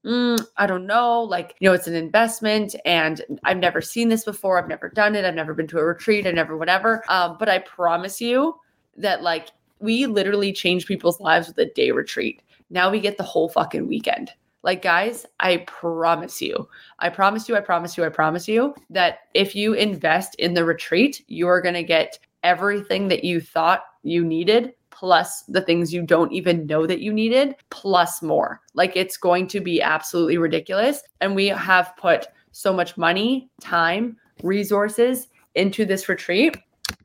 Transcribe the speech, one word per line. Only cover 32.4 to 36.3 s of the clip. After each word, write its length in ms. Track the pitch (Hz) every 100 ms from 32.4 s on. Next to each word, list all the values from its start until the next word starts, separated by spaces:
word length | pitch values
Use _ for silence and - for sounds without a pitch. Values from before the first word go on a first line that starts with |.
| _
so 180 | - 202
much 280 | 185 175 -
money, 500 | 165 180 220 262 254 _
time, 560 | - 170 165 190 240 226 _ _
resources 880 | 175 196 196 202 208 214 240 254 - _ _
into 320 | - 196 196 208
this 200 | 190 -
retreat, 520 | 180 -